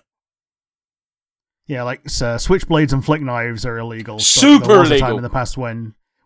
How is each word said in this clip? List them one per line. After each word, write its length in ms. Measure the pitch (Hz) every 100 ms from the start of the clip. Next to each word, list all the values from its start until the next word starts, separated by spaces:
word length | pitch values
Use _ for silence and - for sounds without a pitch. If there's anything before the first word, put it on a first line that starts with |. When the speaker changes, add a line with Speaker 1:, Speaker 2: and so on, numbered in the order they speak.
| _
Speaker 1:
<laughs> 1600 | _ _ _ _ _ _ _ _ _ _ _ _ _ _ _ -
Speaker 2:
Yeah, 140 | 131
like, 260 | 123 131 131
so 280 | - 120 117
switchblades 580 | - 190 - 160 143
and 100 | 135
flick 200 | - 151
knives 420 | 135 120 120 113 123
are 140 | 117
illegal. 380 | 117 113 101 107
But 60 |
Speaker 1:
Super 440 | - - 277 285 185
Speaker 2:
there 120 | 202
was 80 | 160
a 20 |
Speaker 1:
illegal. 140 | 143 127
Speaker 2:
time 100 | 110
in 60 |
the 80 | 120
past 260 | 131 120 135
when, 380 | 120 113 110 - _ _